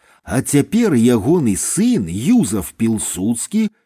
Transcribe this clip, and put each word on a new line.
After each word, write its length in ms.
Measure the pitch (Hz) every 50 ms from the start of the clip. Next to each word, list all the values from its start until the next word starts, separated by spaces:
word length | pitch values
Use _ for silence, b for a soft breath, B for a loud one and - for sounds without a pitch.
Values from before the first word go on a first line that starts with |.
| b b b b b
а 180 | - 90 131
цяпер 560 | - - - 143 139 - 190 233 233 202 143
ягоны 560 | 117 113 123 123 110 92 131 175 180 139 110 95
сын 560 | - - - - 160 220 247 240 156 95 80
Юзаф 640 | 87 101 117 185 254 240 156 92 107 98 85 - -
Пілсудскі 960 | - 113 113 113 104 - - - 90 95 117 120 - - - - 220 220 208 _ _ _